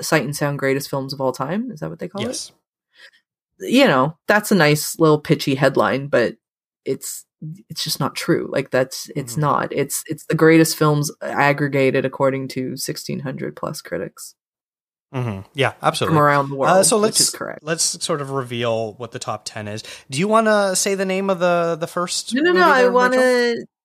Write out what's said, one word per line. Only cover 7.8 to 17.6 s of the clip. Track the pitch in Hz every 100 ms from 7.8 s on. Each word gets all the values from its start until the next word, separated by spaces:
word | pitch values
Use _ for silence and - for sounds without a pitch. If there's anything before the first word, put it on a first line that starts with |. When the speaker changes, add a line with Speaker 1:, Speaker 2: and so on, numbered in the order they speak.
Speaker 1:
just | - -
not | 139
true. | - - 131 -
Like, | - 135
that's, | 127 131 - -
it's | - 143
Speaker 2:
Mm-hmm. | -
Speaker 1:
not. | 151 - -
It's, | - 143 - -
it's | 151 -
the |
greatest | 156 160 160 160 -
films | 156 147 147 -
aggregated | - 120 143 143 143 139 135 131 131
according | - 135 135 131
to | 131 127 131
sixteen | - - - 139
hundred | 139 135 - -
plus | - 156
critics. | - 85 - - - - _ _ _ _ _ _ _
Speaker 2:
Mm-hmm. | 135 123 98 98
Yeah, | - 123 -
absolutely. | 156 156 127 156
Speaker 1:
From |
around | 147 143 139
the |
Speaker 2:
Uh, | 139
Speaker 1:
world, | 139 185 190
Speaker 2:
so | 226
Speaker 1:
which |
Speaker 2:
let's, | 214 -
Speaker 1:
is | -
correct. | - - -